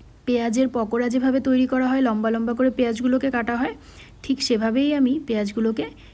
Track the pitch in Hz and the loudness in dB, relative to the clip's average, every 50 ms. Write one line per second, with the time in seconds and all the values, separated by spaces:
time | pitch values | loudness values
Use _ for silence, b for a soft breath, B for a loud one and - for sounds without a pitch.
0 | - - - - - - 247 233 233 233 220 254 262 254 254 240 220 214 233 233 | -20 -20 -20 -10 -4 -2 0 0 0 0 2 2 0 0 0 -2 -4 -2 -2 -2
1 | 247 240 233 262 254 269 254 269 - 269 254 254 262 247 262 262 262 254 262 269 | 0 0 0 0 2 2 2 2 2 2 2 2 2 2 0 0 0 2 2 2
2 | 262 240 214 214 220 226 226 226 226 233 233 233 262 262 - - 247 233 226 226 | 2 2 0 0 0 0 0 0 -2 -2 0 0 0 0 2 0 0 0 0 0
3 | 247 254 254 262 262 269 254 240 226 226 240 233 262 381 440 - B B B B | 0 0 0 0 0 0 -2 -2 -2 -2 -2 -2 -2 -4 -6 -8 B B B B
4 | B B B - - - 262 - - - 240 208 220 226 220 262 277 294 294 285 | B B B -10 -4 -4 -4 -2 0 0 0 2 2 2 2 2 2 2 2 2
5 | 262 247 277 320 311 - 226 214 208 202 208 226 226 226 220 - 427 466 - B | 2 2 2 0 -2 -2 -2 -2 -2 -2 -2 -2 0 0 0 -2 -4 -8 -8 B
6 | B B | B B